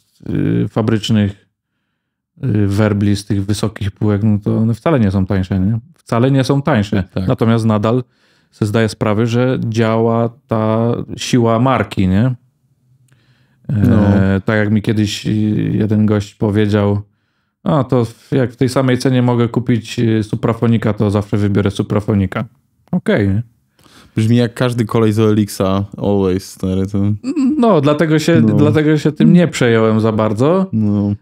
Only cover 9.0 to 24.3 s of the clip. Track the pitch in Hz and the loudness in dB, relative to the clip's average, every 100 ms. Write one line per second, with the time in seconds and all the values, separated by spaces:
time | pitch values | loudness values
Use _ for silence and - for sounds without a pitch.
9 | 107 104 117 117 127 127 117 110 113 113 | -2 0 0 0 0 -2 -4 -2 0 0
10 | 113 113 117 - _ 113 110 110 117 - | 0 0 -2 -6 _ -2 0 0 -2 -4
11 | - - - 127 113 113 127 120 104 - | -8 -10 -2 0 2 2 2 0 -2 -2
12 | 92 95 127 123 _ _ _ _ _ _ | 0 2 0 -2 _ _ _ _ _ _
13 | _ _ _ _ _ _ - 104 98 110 | _ _ _ _ _ _ -6 0 2 4
14 | 98 101 95 98 - 110 104 107 101 107 | 4 4 2 0 0 0 2 0 0 0
15 | 104 - - 110 107 107 107 - 107 107 | -2 -4 -4 -2 -2 -2 -2 -2 0 0
16 | 107 104 104 - 107 101 107 104 101 101 | 2 0 -2 -4 -2 0 2 2 2 -2
17 | 104 _ _ _ _ _ - 160 123 131 | -6 _ _ _ _ _ -2 0 0 0
18 | 117 - _ 139 117 - 127 143 131 127 | -2 -6 _ -2 -2 -2 -2 0 0 0
19 | 139 127 123 117 117 127 110 117 - - | 0 2 2 0 0 -2 -2 -2 -4 -2
20 | 113 110 104 113 117 117 117 117 113 104 | 0 0 -2 -4 -2 0 0 0 0 0
21 | 104 104 101 104 101 101 101 - 101 104 | 0 0 -2 -2 0 0 0 -2 -4 -4
22 | 101 104 92 - - _ _ _ _ 180 | 0 0 0 -4 -10 _ _ _ _ -4
23 | - 175 98 98 - _ _ _ _ - | -2 0 0 -2 -6 _ _ _ _ -20
24 | - - 110 | -10 -2 2